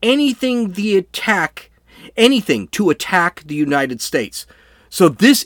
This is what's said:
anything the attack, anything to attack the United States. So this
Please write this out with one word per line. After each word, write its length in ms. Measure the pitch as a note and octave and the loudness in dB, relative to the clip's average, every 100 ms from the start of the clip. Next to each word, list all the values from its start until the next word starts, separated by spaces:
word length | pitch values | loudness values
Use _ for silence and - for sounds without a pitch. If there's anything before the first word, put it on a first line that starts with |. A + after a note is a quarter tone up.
anything 720 | A3+ C#4 D4 - B3+ A#3+ G#3+ | 0 2 0 0 -2 -2 -4
the 260 | F#3 G#3 G3 | -4 0 0
attack, 720 | F3+ - - G3 D#3+ - - _ _ - - - | 0 -6 -2 -2 -2 -8 -20 _ _ -20 -10 0
anything 500 | A#3 C4+ - A#2+ F#2+ | 2 2 0 -4 -4
to 200 | - F#3+ | -2 0
attack 540 | D3 - F#3 E3+ - D3+ | 0 -2 -2 -2 -4 -8
the 80 | |
United 480 | D3 D3 C#3+ C3+ B2 | -4 -2 0 -2 -6
States. 460 | - C#3+ A2 - - _ _ _ _ | -6 -4 -6 -10 -18 _ _ _ _
So 180 | - F3 | 2 2
this 380 | A#2 A#3 B3+ | 4 4 4